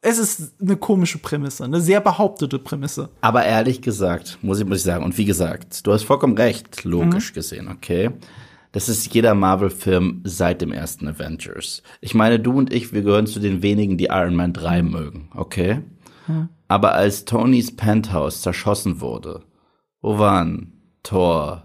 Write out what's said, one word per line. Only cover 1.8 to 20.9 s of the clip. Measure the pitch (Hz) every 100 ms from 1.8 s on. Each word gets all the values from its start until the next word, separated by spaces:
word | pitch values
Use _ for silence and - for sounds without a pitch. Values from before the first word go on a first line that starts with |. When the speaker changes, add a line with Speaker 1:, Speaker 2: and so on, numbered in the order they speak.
Speaker 1:
sehr | 165 202
behauptete | 208 185 196 196 143 135
Prämisse. | - 151 135 - - _
Speaker 2:
Aber | 110 117 92
ehrlich | 110 117 127
gesagt, | - 101 95 87 - -
muss | 98 98
ich, | 98
muss | 95
ich |
sagen, | 90 87
und | 85 -
wie |
gesagt, | 104 90 85 - - - -
du |
hast | 104
vollkommen | 107 139 143 104
recht, | 117 - - -
logisch | 90 85 120 180 226
Speaker 1:
Mhm. |
Speaker 2:
gesehen, | - 87 - 95
okay? | 92 - 87 107 - - - - _ _
Das | 101 -
ist | 107 -
jeder | 117 113
Marvel-Film | 101 95 95 98 - - 92 90 -
seit | 98 87 87 87
dem | 87
ersten | - 80 - 73
Avengers. | 76 71 82 - - - - _ -
Ich | -
meine, | 110 110 117
du | 113
und | 131 135
ich, | 123 -
wir | 107
gehören | 101 101 107
zu | 104
den | 101 95
wenigen, | 101 104 104 92
die | 92
Iron | 92 87
Man | 87 90
drei | 85 82 87
mögen, | 85 82 76 71 76
okay? | - 95 - 90 120 156 - - - -
Speaker 1:
Ja. | 160 165 _ _
Speaker 2:
Aber | 180 -
als | - 101 -
Tonys | - 113 120 127 113
Penthouse | - 110 107 104 87 73 -
zerschossen | - 85 - 101 98 76
wurde, | 65 57 - - _ _ _ _ _ _
wo | 104 107
waren | 104 95 85 82 - - _